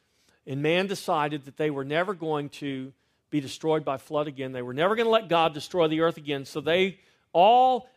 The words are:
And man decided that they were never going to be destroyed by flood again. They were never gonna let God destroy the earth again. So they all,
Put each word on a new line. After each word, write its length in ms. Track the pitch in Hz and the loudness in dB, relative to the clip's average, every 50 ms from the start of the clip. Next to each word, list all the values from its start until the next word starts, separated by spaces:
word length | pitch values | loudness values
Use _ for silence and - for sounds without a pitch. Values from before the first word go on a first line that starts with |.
| _ _ _ _ _ _ _ _ _ | _ _ _ _ _ _ _ _ _
And 160 | 156 135 139 | -10 -6 -4
man 260 | 147 156 170 180 196 190 | 0 0 0 0 0 -2
decided 580 | 196 - - - 175 151 147 151 147 147 131 | -4 -6 -4 -2 0 0 0 -2 -4 -6 -10
that 100 | 139 - | -12 -8
they 140 | - 156 151 | -4 -4 -4
were 160 | 143 139 135 | -4 -4 -6
never 280 | 139 147 165 180 202 196 | -4 -2 -2 -2 -2 -4
going 360 | 160 165 156 151 147 143 139 | -6 -6 -4 -4 -4 -6 -8
to 440 | - - 151 143 135 131 131 135 - _ _ _ _ _ _ _ | -10 -12 -10 -8 -8 -8 -10 -12 -16 _ _ _ _ _ _ _
be 100 | - 151 | -4 -4
destroyed 460 | 135 123 - - - 160 156 156 151 | -4 -6 -8 -6 -2 0 0 0 0
by 120 | 151 135 127 | -4 -6 -6
flood 300 | - - 156 147 151 156 | -6 -6 -4 -4 -4 -4
again. 240 | 135 131 131 131 | -6 -8 -8 -8
They 100 | 131 127 | -8 -8
were 120 | 123 123 127 | -8 -6 -2
never 220 | 139 165 196 220 | 0 2 2 2
gonna 140 | 226 233 226 | 2 2 4
let 200 | 220 220 220 156 | 2 2 2 2
God 240 | 170 170 160 165 147 | 2 4 4 2 0
destroy 340 | 147 - - - 180 160 160 | -2 -8 -4 0 2 2 2
the 140 | 156 160 | 2 2
earth 160 | 160 170 165 165 | 2 0 0 -2
again. 260 | 147 143 143 139 135 | -6 -6 -6 -6 -6
So 160 | - - 156 | -8 -10 -6
they 400 | 135 151 165 185 190 196 - - _ _ _ _ _ _ | -2 0 2 2 2 0 -2 -8 _ _ _ _ _ _
all, 580 | - 165 185 214 240 247 254 262 254 233 - - _ | 2 4 6 8 8 6 6 4 2 0 -4 -10 _